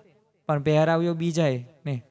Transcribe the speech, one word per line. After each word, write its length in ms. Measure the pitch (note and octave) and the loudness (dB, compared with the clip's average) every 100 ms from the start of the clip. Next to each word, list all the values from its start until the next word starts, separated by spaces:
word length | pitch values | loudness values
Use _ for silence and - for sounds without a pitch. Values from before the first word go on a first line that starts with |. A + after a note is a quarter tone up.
| - _ _ _ - | -20 _ _ _ -4
પણ 160 | D3 | -2
પહેરાવ્યો 520 | C#3+ D3+ D#3+ E3 F3 | 2 2 4 2 0
બીજાએ 500 | E3 E3+ D#3+ D#3 B2+ B2 _ D3 | -2 -2 0 0 -2 -6 _ -8
ને. 180 | B2+ - | -8 -10